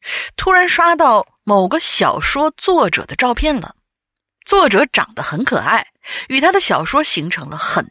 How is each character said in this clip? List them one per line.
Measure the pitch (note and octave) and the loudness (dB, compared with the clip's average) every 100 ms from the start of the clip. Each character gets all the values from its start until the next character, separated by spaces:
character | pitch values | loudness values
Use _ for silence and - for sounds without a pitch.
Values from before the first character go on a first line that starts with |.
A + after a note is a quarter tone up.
| - - - - | -10 -10 -10 -6
突 | - | 2
然 | F#4 F4+ | 2 2
刷 | - E4+ E4 | 2 2 4
到 | D4+ G#3+ - _ | 4 4 0 _
某 | - G3+ F#3 | 0 2 2
个 | D#4+ | 0
小 | - - D#3+ - | 0 2 0 0
说 | D3+ C#4 D#4 - | -2 -2 -2 -2
作 | - F4 G3+ | 0 2 2
者 | - - | -2 -6
的 | - | -4
照 | B3+ | -2
片 | A#3 D#4 | 0 -2
了。 | C#4 - - _ _ _ _ _ _ - | -2 -6 -16 _ _ _ _ _ _ 0
作 | G4+ D4+ | 2 4
者 | G3 C#4+ | 2 2
长 | - - A3 | 0 -4 -6
得 | |
很 | - D3 C4+ | -8 -6 -4
可 | G3 | -2
爱， | - G#3+ - _ - - - | 0 -2 -4 _ -14 -12 -6
与 | C4+ | 0
他 | D#4+ | 2
的 | F#4+ | 2
小 | - D3 | 2 0
说 | D#3+ C#4 | 0 -2
形 | D#4 - D#3 | 0 -2 -4
成 | E3+ D3+ | -8 -10
了 | D3+ | -8
很 | - F#3 - | -4 -4 -4